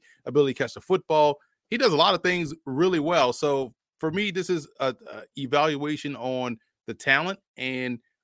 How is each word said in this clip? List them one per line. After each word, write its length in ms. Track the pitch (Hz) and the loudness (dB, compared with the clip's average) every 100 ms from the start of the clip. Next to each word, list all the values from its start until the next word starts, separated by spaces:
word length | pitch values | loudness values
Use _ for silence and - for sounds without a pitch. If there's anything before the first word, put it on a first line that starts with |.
| _ _ - | _ _ -2
ability 280 | 131 139 | 2 2
to 100 | 127 | 0
catch 120 | 120 120 | -4 -6
the 60 | |
football. 580 | - 185 - 156 147 143 _ _ - | -2 -2 2 4 4 2 _ _ -6
He 80 | 233 | 0
does 140 | 254 | 2
a 60 | 151 | 4
lot 160 | 185 | 4
of 100 | 180 | 2
things 300 | 180 180 151 151 - | 0 -2 -4 -8 -6
really 340 | 131 185 170 | 0 2 2
well. 340 | 147 170 127 | 2 2 2
So 400 | - 147 139 127 - _ _ | 2 0 0 -4 -10 _ _
for 120 | 160 | -4
me, 200 | 175 208 | -2 -2
this 180 | 185 175 | -4 -2
is 180 | 175 139 - | -4 -4 -4
a, 160 | 135 117 - | -4 -4 -10
a 120 | 107 - - | -18 -16 -10
evaluation 800 | 131 147 156 143 147 147 147 120 | 0 2 2 0 -4 -6 -6 -6
on 420 | 127 127 123 113 _ _ - | -4 -4 -4 -6 _ _ -12
the 60 | |
talent, 460 | 110 139 139 180 190 _ - | -4 2 2 0 -6 _ -10
and 420 | 127 127 127 120 _ _ | -6 -4 -4 -6 _ _